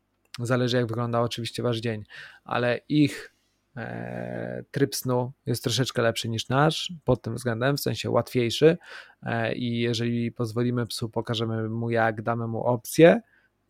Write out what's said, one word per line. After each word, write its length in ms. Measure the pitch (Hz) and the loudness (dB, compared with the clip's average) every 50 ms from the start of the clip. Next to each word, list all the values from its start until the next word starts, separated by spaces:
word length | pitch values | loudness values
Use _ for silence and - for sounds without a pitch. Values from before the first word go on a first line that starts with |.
| _ _ _ _ _ _ - - | _ _ _ _ _ _ -10 -6
zależy, 380 | 120 113 127 120 123 123 120 127 | -2 0 2 2 2 2 2 0
jak 100 | 123 113 | 0 0
wygląda 340 | 110 117 120 120 117 117 | -2 -2 -2 0 0 0
oczywiście 420 | 120 120 - - 117 113 - - 117 | 0 0 -2 -4 -6 -6 -6 -4 -2
wasz 140 | 123 120 113 | -2 -2 -2
dzień, 260 | 110 120 110 107 101 - - - - - - - _ | -2 -4 -4 -6 -8 -12 -16 -18 -18 -20 -20 -20 _
ale 360 | - 120 120 120 123 120 - - - | -4 -2 0 0 0 -2 -2 -2 0
ich, 440 | 147 151 147 135 - - - - _ _ _ _ _ _ _ _ _ 123 | 2 4 4 4 2 -4 -12 -16 _ _ _ _ _ _ _ _ _ -10
e, 880 | 113 120 117 117 117 - - 120 - - - - 117 - 62 62 - - | -10 -8 -8 -8 -8 -8 -8 -8 -8 -8 -8 -6 -6 -6 -8 -8 -10 -8
tryb 240 | - - 139 - - | -2 0 0 0 0
snu 360 | - - 127 127 123 123 123 - - _ | -4 -4 -2 0 0 -2 -2 -6 -8 _
jest 180 | 131 123 - - | -4 -4 -2 -2
troszeczkę 380 | 131 113 120 131 - - - | -2 0 0 0 0 0 2
lepszy 280 | 120 113 113 - - 113 | 2 2 2 0 -2 -4
niż 200 | 113 107 - - | -4 -4 -2 0
nasz 440 | 123 135 147 160 160 - - - 180 156 - | 2 4 4 4 2 0 -4 -8 -10 -4 0
pod 180 | - 127 - | 0 0 0
tym 140 | - 117 113 | 0 -4 -8
względem, 420 | 117 123 123 113 113 123 135 147 139 | -4 -4 -4 -2 0 0 0 0 0
w 40 | |
sensie 280 | - - 120 - - 110 | 0 -2 -2 -2 -2 0
łatwiejszy, 680 | 113 120 120 - - 127 123 117 - - 147 156 170 180 - - - - - - _ _ - | 0 0 0 0 0 0 0 0 2 4 6 6 6 4 -2 -12 -18 -18 -18 -20 _ _ -6
e, 320 | 127 117 117 113 113 - | -4 -2 -2 0 -2 -2
i 240 | - 123 120 117 117 | -2 -2 -2 -2 0
jeżeli 520 | 117 117 120 110 120 120 120 117 117 117 | 0 0 0 0 0 0 0 0 -2 -2
pozwolimy 560 | - - 123 110 107 120 123 123 120 123 120 - | -2 -4 -4 -2 0 0 0 0 0 0 -2 -4
psu, 220 | - - 120 110 | -4 -6 -6 -4
pokażemy 600 | - 117 113 - 120 110 117 113 113 113 110 110 | -4 -4 -4 -2 -2 -2 -2 -2 -2 -2 -2 -2
mu 200 | 110 117 117 117 | -4 -4 -2 0
jak, 320 | 117 113 113 113 110 113 | 2 2 2 2 2 0
damy 260 | 107 117 117 117 117 113 | -2 -2 -2 -2 -2 -4
mu 160 | 113 110 - | -4 -2 0
opcję, 580 | 120 120 113 - - - - 160 170 202 233 - _ _ _ _ _ _ _ _ _ | 0 0 0 -2 -2 6 8 8 10 8 6 2 _ _ _ _ _ _ _ _ _